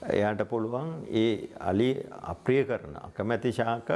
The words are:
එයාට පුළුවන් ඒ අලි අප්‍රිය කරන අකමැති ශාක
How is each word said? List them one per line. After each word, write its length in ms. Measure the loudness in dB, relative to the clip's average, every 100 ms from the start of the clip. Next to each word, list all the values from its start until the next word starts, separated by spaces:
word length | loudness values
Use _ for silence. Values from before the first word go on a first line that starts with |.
| 0
එයාට 360 | 2 2 0
පුළුවන් 460 | -2 -2 -2 -4 -6 -8 -2
ඒ 200 | 2 4 2 -4 -6
අලි 320 | 0 4 4 2 -4 -10
අප්‍රිය 400 | -10 -4 2 2
කරන 320 | 2 -2 -6 -12
අකමැති 540 | -10 -4 0 0 0
ශාක 380 | 0 0 0 0